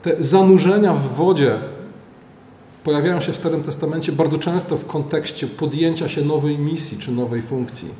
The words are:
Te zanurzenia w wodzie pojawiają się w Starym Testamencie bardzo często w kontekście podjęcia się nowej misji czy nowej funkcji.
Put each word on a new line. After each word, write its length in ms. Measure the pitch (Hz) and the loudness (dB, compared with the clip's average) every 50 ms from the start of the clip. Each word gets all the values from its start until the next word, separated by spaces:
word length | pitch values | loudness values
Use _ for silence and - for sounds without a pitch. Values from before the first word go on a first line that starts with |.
Te 220 | - 175 165 160 151 | 0 0 0 0 2
zanurzenia 680 | 131 160 190 190 190 190 175 151 185 196 208 208 185 156 | 4 6 6 8 8 8 8 8 4 4 4 4 4 2
w 220 | 139 135 131 123 | 2 0 -2 0
wodzie 440 | 139 165 185 185 151 139 123 107 107 - - - - - - - - - - - - - - - - - - - - - - - - - | 2 2 4 4 4 4 2 2 0 -4 -8 -12 -14 -16 -16 -18 -20 -20 -20 -20 -20 -20 -20 -20 -20 -20 -20 -20 -20 -20 -20 -20 -8 -2
pojawiają 380 | 151 147 147 147 180 180 165 | -2 0 2 2 0 0 0
się 120 | - - 165 | -2 -4 -6
w 20 | |
Starym 280 | - - 165 165 156 147 | -4 -2 -2 -2 -2 -4
Testamencie 480 | - - - 165 147 156 160 - 175 | -6 -6 -4 -4 -4 -4 -4 -4 -4
bardzo 260 | 151 139 160 147 156 | 0 0 0 0 0
często 400 | 160 - 175 170 180 175 - - | -2 -2 -2 -2 -2 -2 -2 -4
w 80 | - - | -4 -4
kontekście 640 | - - 151 139 - - - - - - - 160 | -6 -6 -6 -4 -2 -4 -4 -4 -6 -8 -8 -8
podjęcia 640 | 123 - - 160 147 131 151 165 165 160 160 151 143 | -8 -6 -4 -4 -4 0 0 0 0 0 -2 -4 -4
się 120 | - 156 | -2 -2
nowej 360 | 147 147 156 147 143 151 147 | 0 0 0 0 0 0 -2
misji 400 | 147 147 151 165 160 151 - 110 | 0 -2 -2 -2 -4 -6 -10 -12
czy 140 | 101 - 127 | -10 -6 -4
nowej 300 | 123 120 123 110 120 117 | -4 -2 -2 -2 -4 -6
funkcji. 480 | 110 - 135 127 120 117 - - - - - | -4 -4 -6 -6 -6 -6 -10 -14 -14 -14 -14